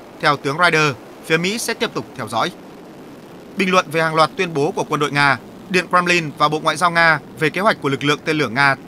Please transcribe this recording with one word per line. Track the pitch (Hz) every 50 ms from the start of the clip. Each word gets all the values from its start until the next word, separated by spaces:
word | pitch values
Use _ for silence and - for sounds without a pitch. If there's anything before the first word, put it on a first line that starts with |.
| - - - -
theo | - 156 143 135
tướng | - 143 139 165 180
Ryder, | 170 160 156 156 147 123 - - - - - -
phía | - 160 160
Mỹ | 170 185 214 233
sẽ | - - 226
tiếp | - 233 - -
tục | 156 117 - - -
theo | 120 104
dõi. | 117 113 139 175 - - - - - - - - - - - - - - - - - - - - - -
Bình | 196 185
luận | 185 185 175 160
về | 147 165
hàng | 160 160 156
loạt | 160 156 151 - -
tuyên | 190 175 160
bố | 143 143 165
của | 196 196 156
quân | - 156 147
đội | 147 143
Nga, | 139 143 139 139 131 113 - - - - - -
Điện | 185 180 170 -
Kremlin | 180 180 180 175 175 175 160 143 135 -
và | 151 151
Bộ | 151 156
Ngoại | 156 160 156 147
giao | 180 170
Nga | 170 170 170 165 156 143 - - - -
về | 156 151
kế | 147 175
hoạch | 196 220 180 -
của | - 139
lực | 135 120 135
lượng | 143 147 139 -
tên | 160 156 151
lửa | 139 110
Nga | 110 135 143 139 135 - -